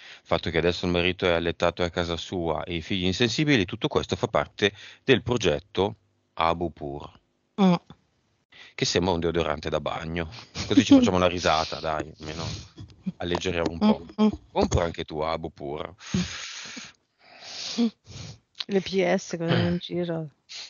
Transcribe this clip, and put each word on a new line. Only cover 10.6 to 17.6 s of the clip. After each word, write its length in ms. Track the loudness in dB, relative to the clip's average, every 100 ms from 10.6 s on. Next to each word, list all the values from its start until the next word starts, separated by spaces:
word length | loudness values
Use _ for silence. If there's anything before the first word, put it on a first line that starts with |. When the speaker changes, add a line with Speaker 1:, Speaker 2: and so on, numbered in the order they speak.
| -4
Speaker 1:
Così 200 | 0 6
ci 80 | 6
facciamo 220 | 6 4
una 100 | 4
risata, 540 | 2 2 2 0 -4
dai, 320 | -4 -4 -6 -10
almeno 260 | -10 -8 -6 -8 -12 -18 -20 -12 -10 -6
alleggeriamo 540 | -4 -2 -2 -2 -2
un 60 | 2
po'. 280 | 2 2 0 2
Speaker 2:
Mm, 40 | 2
mm. 40 | 2 -4
Speaker 1:
Compra 320 | 0 2 2 0
anche 180 | -4
tu 160 | -6 -4
Abu 320 | -2 -2 -6
Pur. 420 | -10 -8 -8 -10 -12 -4 -2 -2 -6 -12 -12 -14 -14 -16 -20 _ _ -20 -20 -14 -10